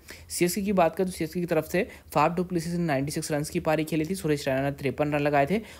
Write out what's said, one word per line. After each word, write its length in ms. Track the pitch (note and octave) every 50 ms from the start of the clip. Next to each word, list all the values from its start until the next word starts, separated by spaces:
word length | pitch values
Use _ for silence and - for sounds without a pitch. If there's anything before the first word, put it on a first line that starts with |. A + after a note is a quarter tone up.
| - - - - - -
सीएसके 340 | - - F3 F3 - G#3+
की 100 | F#3+ G3+
बात 240 | G3+ F#3 E3 D#3+ E3
करें 140 | - F#3+ F#3
तो 60 | F3
सीएसके 240 | - E3 D#3 - F3+
की 60 | F3
तरफ 180 | E3 E3 D#3 D3+
से 240 | - - F3+ - - - - - -
फाफ 240 | - D#3 D3 E3 F3
डुप्लेसिस 380 | F#3 F3+ F3 F3+ E3 D#3+ E3+ F3
ने 160 | E3+ F3 D#3+
नाइंटी 220 | C#3 C3 C#3 D3
सिक्स 200 | - D#3+ D#3 -
रन्स 180 | D#3 D3 D3+ -
की 100 | - E3+
पारी 240 | - E3 D#3 D#3 D#3
खेली 200 | - E3 D#3 D#3
थी, 100 | D#3+ G3
सुरेश 340 | F#3 E3+ D3+ D3 C#3+ - C#3
रैना 140 | C3 C3+
ने 100 | C#3 C#3+
तिरपन 400 | C#3 - - C3+ B2+ - D3+ D3
रन 80 | D3 D3
लगाए 260 | D3 D3 D3 C#3+ D3
थे 140 | D#3 F#3 A3+ A3+ - -